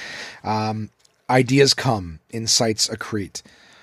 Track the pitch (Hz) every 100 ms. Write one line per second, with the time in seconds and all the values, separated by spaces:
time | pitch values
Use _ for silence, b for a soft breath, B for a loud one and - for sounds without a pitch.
0 | B B B B 104 107 107 107 107 _
1 | _ _ - 127 120 139 139 - 135 107
2 | 87 78 - 113 113 - 113 107 - 110
3 | - 107 92 - - b b b